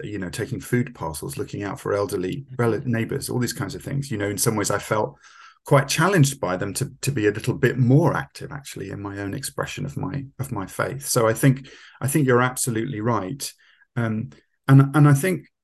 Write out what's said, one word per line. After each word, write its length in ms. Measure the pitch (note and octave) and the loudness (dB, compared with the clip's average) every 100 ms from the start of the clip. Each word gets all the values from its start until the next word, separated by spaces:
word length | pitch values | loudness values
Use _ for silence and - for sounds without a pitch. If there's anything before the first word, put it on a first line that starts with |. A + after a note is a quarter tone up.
you 160 | - G2+ | -10 -8
know, 100 | F2+ | -8
taking 300 | - G#2 G#2 | -6 -6 -6
food 340 | - B2 A#2+ | -2 0 0
parcels, 440 | - E2 D#2 F2+ - | -6 -10 -8 -10 -8
looking 260 | G2 G2 | -8 -8
out 160 | G2+ F#2 | -8 -6
for 140 | G2+ | -4
elderly 520 | G2+ G2+ G2 F#2 F#2+ - - | -2 -2 -2 -4 -6 -10 0
rel-, 240 | A#2 G#2+ B2+ | 0 0 -2
neighbours, 440 | A2+ A2+ F2+ - | -2 -2 -4 -4
all 100 | A#2+ | -2
these 140 | A#2 | -2
kinds 200 | - G2 | -4 -8
of 80 | F#2 | -8
things. 300 | - F#2 - | -8 -6 -4
You 60 | G#2+ | -4
know, 120 | G2+ | -4
in 80 | G2+ | -2
some 180 | A#2+ G#2+ | 0 0
ways 140 | G2 | 0
I 80 | G2+ | -2
felt 400 | - A2 G#2+ - - - - _ - | 0 -2 -2 -6 -20 -20 -20 _ 2
quite 220 | C#3 C#3 | 4 4
challenged 520 | - E3+ G3+ C3+ - | 2 4 6 4 2
by 180 | F2+ F2+ | -4 -2
them 160 | G2+ | -4
to, 180 | F#2 - - | -4 -6 -6
to 100 | - | -4
be 160 | - G#2 | 0 0
a 40 | |
little 220 | - - | 0 -2
bit 240 | - C#3 B2+ | 0 0 2
more 380 | A#2+ C#3 D#3+ F2+ | 6 6 6 0
active, 360 | - - - | -6 -12 -12
actually, 380 | - - G2+ G2 | -12 -12 -12 -10
in 100 | G2 | -10
my 180 | G2+ G2 | -10 -8
own 140 | G2+ | -8
expression 520 | G2+ - - - - F#2 | -6 -8 -6 -6 -4 -8
of 120 | - | -6
my, 280 | F#2 F#2+ - - | -6 -6 -8 -10
of 120 | - | -8
my 140 | G#2 F#2 | -6 -8
faith. 400 | - G2+ C3+ - | -4 -4 -4 -2
So 200 | B2+ A2+ | 2 2
I 60 | |
think, 340 | A2+ C#3 C3 - - - - | 4 4 2 -2 -20 -20 -8
I 80 | - | -2
think 200 | D#3+ C3 | 0 4
you're 140 | A#2+ | 4
absolutely 600 | B2+ B2+ - A2+ A2+ G#2 | 4 0 -4 -2 -4 -4
right. 500 | A2 A2 F#2 F#2 - - _ _ _ - | 0 0 -2 -8 -10 -14 _ _ _ -4
Um, 340 | A2+ A2 C#3 - _ _ - | -2 -2 -6 -14 _ _ 6
and, 280 | C3+ C#3 D3+ | 8 8 6
and 120 | D3 | 6
I 60 | |
think 340 | C#3 F#3 E3+ - _ | 6 2 -4 -6 _